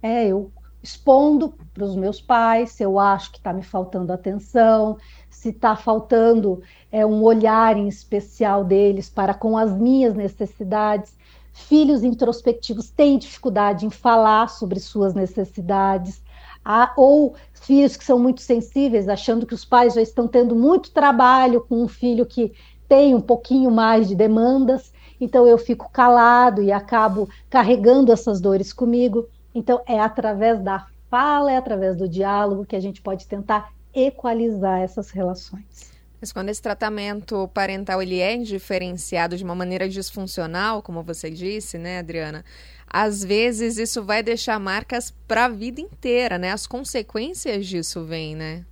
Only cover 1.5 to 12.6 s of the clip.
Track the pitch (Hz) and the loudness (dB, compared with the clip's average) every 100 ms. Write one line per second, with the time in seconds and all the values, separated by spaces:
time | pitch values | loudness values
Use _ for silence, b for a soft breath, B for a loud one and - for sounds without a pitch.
1.5 | - - - 202 190 190 214 - 240 226 | -6 -20 -10 -8 -4 -4 -6 0 2 2
2.5 | 226 233 - 208 196 202 196 - - 196 | 0 -2 -4 -2 2 2 0 -4 -14 -10
3.5 | 180 180 196 180 185 180 180 185 196 196 | -10 -8 -8 -6 -8 -6 -6 -6 -10 -4
4.5 | 240 226 220 214 214 b b b - 233 | 2 4 4 0 -4 b b b -12 -12
5.5 | 214 233 214 - 220 220 233 226 233 202 | -2 -2 -2 -2 -2 2 2 4 4 2
6.5 | 180 B B B 220 214 214 220 226 220 | -4 B B B -2 0 4 4 4 4
7.5 | 220 226 214 202 202 - 208 202 - 214 | 4 4 2 -2 -8 -6 -6 -6 -4 0
8.5 | 202 190 196 202 196 - - 196 196 226 | 0 2 4 4 0 -6 -4 -4 -2 -2
9.5 | 220 220 190 233 262 254 208 202 196 196 | 0 0 0 2 4 2 0 -6 -6 -10
10.5 | - 196 214 214 214 202 _ b b b | -8 -6 -2 0 -2 -6 _ b b b
11.5 | - - 302 294 285 240 - 233 233 - | -20 2 4 4 2 0 0 -2 -2 -2
12.5 | 233 | -4